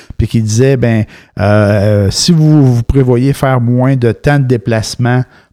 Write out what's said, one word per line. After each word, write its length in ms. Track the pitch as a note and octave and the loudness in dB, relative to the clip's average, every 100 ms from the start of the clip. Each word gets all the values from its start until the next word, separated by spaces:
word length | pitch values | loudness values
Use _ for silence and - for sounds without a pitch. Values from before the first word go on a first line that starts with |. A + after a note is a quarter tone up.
| - - | -14 -6
puis 80 | A2+ | -4
qui 160 | A#2+ | -2
disait, 340 | A2 A2 C3+ C3 | -2 0 0 0
ben, 280 | A#2+ A2+ G#2+ - _ - | 0 -2 -4 -10 _ -4
euh, 680 | G2 G#2 G#2 G#2 G#2 G#2 G2 | 0 2 2 0 0 0 0
si 220 | - - | -2 0
vous, 420 | D#3+ D#3 D3+ C3+ | 2 4 4 4
vous 80 | A#2+ | 0
prévoyez 500 | A#2 C3+ B2+ A#2+ C3+ | 0 0 2 0 0
faire 280 | C#3 C3+ B2+ | -2 -2 0
moins 360 | A#2 B2 C3 C3+ | 0 0 0 0
de 160 | A#2+ | 0
temps 260 | G#2 D3 D3+ | -2 0 0
de 60 | |
déplacement 800 | B2+ B2 A#2+ A2+ G2+ - B2 B2+ B2+ _ _ | 0 -2 -2 -4 -4 -4 -2 -2 -4 _ _